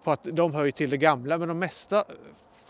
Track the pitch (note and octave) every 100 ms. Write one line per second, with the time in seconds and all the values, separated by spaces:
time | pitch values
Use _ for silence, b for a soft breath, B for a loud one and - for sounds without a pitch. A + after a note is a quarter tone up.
0 | - D3 - E3 E3+ D3 C#3+ - D3 C#3
1 | D#3 C3+ B2+ E3 E3+ E3+ F3+ - - G3+
2 | - - - - _ _